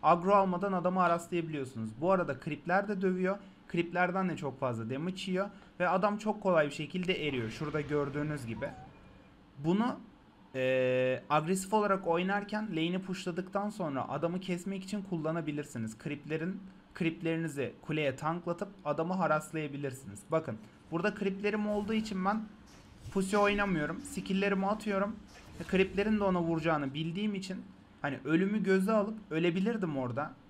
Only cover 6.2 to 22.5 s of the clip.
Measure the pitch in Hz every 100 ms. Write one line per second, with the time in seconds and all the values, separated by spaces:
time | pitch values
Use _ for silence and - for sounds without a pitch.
6.2 | 214 208 196 170 147 147 147 185 180 185
7.2 | 151 135 110 - 151 151 143 147 143 143
8.2 | 151 147 117 110 139 - - - - -
9.2 | - - - - 147 196 240 262 - -
10.2 | - - - 131 131 131 127 127 127 127
11.2 | - 151 156 190 - 214 208 190 185 165
12.2 | 185 202 202 214 214 160 165 185 190 185
13.2 | - 170 185 202 208 208 170 135 - 143
14.2 | 165 180 185 175 196 196 185 208 190 175
15.2 | 151 170 156 147 147 120 113 110 151 147
16.2 | 147 156 165 196 - - - - 165 165
17.2 | 165 165 165 139 117 - - 156 147 127
18.2 | 156 170 170 170 196 - - 147 165 185
19.2 | 165 156 147 160 151 139 139 127 95 98
20.2 | - 160 160 110 - - - 165 202 208
21.2 | 196 190 208 214 214 208 202 220 220 190
22.2 | 185 220 -